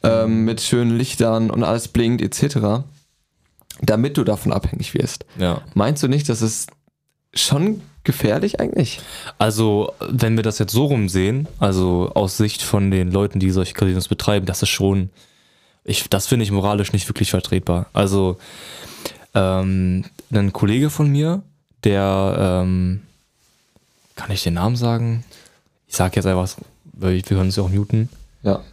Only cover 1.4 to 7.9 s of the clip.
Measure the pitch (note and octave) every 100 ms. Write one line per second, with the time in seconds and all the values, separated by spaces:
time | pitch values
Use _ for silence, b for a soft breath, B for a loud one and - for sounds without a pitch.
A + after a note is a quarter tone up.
1.4 | A2 - A#2 A2+ - - A#2 B2 - -
2.4 | C#3 C3+ G#2+ A2+ C#3 - _ _ _ _
3.4 | _ _ _ - - G#2+ C3+ C#3+ A2+ G2+
4.4 | - - - - - - - - - -
5.4 | F2+ D#2+ - - G#2+ D3 C#3 C#3 D3 A2+
6.4 | A2+ A2 - _ _ _ _ _ _ -
7.4 | - C#3 F#3 G#3+ -